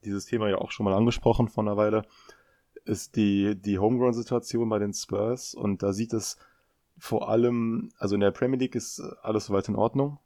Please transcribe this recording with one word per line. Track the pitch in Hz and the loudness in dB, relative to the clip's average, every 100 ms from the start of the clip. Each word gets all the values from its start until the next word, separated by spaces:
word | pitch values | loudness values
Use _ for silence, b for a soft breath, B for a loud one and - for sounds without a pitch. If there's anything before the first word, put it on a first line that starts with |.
dieses | 110 98 - | -4 -6 -2
Thema | 120 107 | -2 0
ja | 95 | 0
auch | 107 | -4
schon | - | -2
mal | 104 | 0
angesprochen | 95 117 - - 117 113 | 4 4 4 2 4 2
vor | - | 0
einer | 107 104 | -2 2
Weile, | 107 107 107 b b b b b b - - | 2 2 -2 b b b b b b -20 -6
ist | 107 - - | -6 -4 2
die, | 104 101 101 104 | 2 4 2 0
die | 101 95 | -2 2
Homegrown-Situation | 104 123 123 117 113 123 - 117 117 | 2 4 2 0 -2 -4 -2 -2 0
bei | 107 | 0
den | 101 | 0
Spurs | 101 - 98 107 123 - | -4 -6 -2 -2 -2 -8
und | - 104 98 | -6 -4 0
da | 98 | -2
sieht | 98 113 | -2 -2
es | 113 104 - b b b b _ _ | -4 -4 -12 b b b b _ _
vor | - 110 - | -4 -4 0
allem, | 110 120 120 113 113 - _ | 2 2 2 -2 -2 -6 _
also | 101 101 | -2 2
in | |
der | 101 | 0
Premier | - 127 131 | 0 -2 0
League | 127 120 | -2 -4
ist | - - - - | -8 -12 -14 -12
alles | - 110 - | -2 -2 0
soweit | 98 95 | -2 0
in | 104 | 0
Ordnung | 110 135 139 143 | 0 0 -2 -4